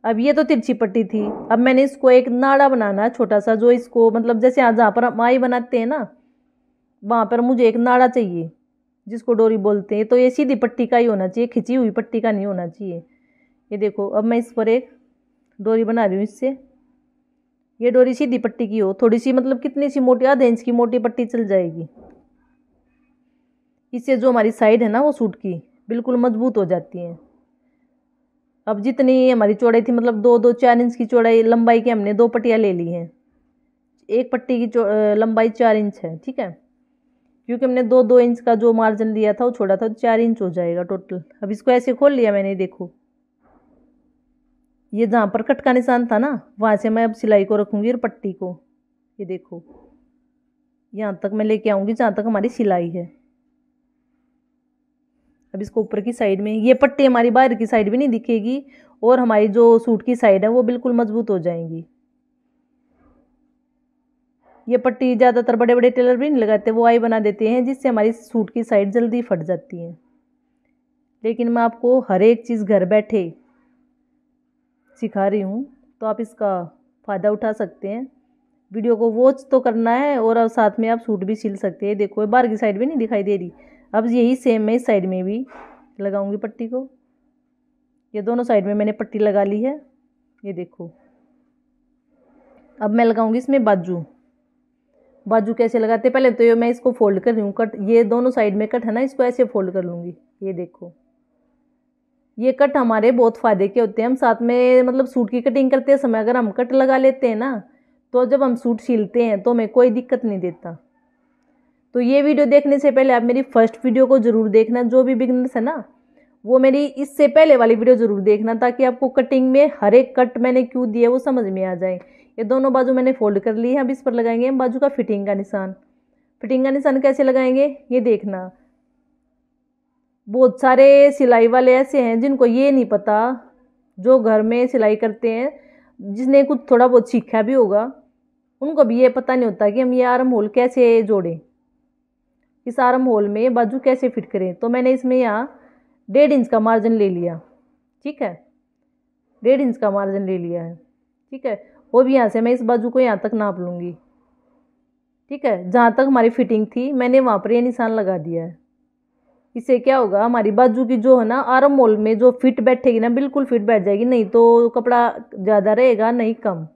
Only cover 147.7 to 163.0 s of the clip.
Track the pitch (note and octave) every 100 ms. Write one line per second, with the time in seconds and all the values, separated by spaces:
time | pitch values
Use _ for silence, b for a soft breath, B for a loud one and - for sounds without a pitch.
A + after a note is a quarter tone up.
147.7 | _ _ _ C#4 D4+ A3 F3 _ _ _
148.7 | _ _ _ _ _ _ _ A3 C4 C4+
149.7 | A#3 G#3+ G3+ G3 G3 F#3+ F#3 E3+ E3+ E3
150.7 | E3+ _ _ _ _ _ C4+ C4 G#3 b
151.7 | b _ A#3 C4 C4+ A3+ A3+ A#3 B3 A3+
152.7 | A#3+ A#3 B3+ B3 G3+ G#3+ A3 G#3 F#3 F3
153.7 | F3 F3 E3+ _ _ _ _ _ _ _
154.7 | _ _ _ _ _ _ C#4 C#4+ G3 F3+
155.7 | A#3 A#3 A#3 C4+ C4 A3+ A#3 A#3+ A3 G#3+
156.7 | - C4 C4+ B3 C4 B3+ G#3 G3+ A#3+ A#3+
157.7 | A#3+ A3+ A3 F#3+ F#3 D#3 E3 E3 D#3+ _
158.7 | _ _ _ _ _ _ _ _ A#3+ A#3
159.7 | B3 C4 C4+ A3 G3 A#3 A#3+ G#3 G#3 B3+
160.7 | A3+ A#3+ B3 A#3 B3+ A3+ B3 B3 C4 C#4
161.7 | C#4 A#3 G#3+ G#3+ A3 B3 B3 B3+ B3 A3+
162.7 | B3 B3+ A3+